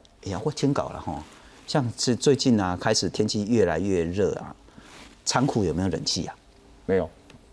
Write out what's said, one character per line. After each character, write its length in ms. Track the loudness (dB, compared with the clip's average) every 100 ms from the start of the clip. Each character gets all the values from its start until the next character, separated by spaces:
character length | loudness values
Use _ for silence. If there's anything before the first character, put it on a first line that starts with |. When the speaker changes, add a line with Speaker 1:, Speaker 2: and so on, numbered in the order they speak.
| -20 _ -8
Speaker 1:
哎 60 |
呀， 80 | -4
我 80 | -6
听 220 | -2 0
搞 160 | 0 -2
了 100 | -8
哈！ 240 | -8 -10 -12 -20 -20 -20 -4
像 240 | -2 -2 -2
是 180 | 0 2
最 200 | 4 4
近 240 | 4 4
啊， 180 | 2 -2
开 140 | 0
始 160 | 0 -2
天 180 | -2 -2
气 180 | -2 0
越 200 | 2 4
来 140 | 2
越 240 | 0 0
热 300 | 0 0 0 0
啊， 180 | -10 -16 -20 -20 -20 -20 -20 -10 -2
仓 220 | 2 2
库 160 | 2
有 100 | 2
没 80 | 2
有 60 | 0
冷 180 | -2 -4
气 200 | -4 -6
啊？ 100 | -10 -20 -20 -20 -14 0
Speaker 2:
没 120 | 0
有。 120 | 0 -8 -20 -20 -20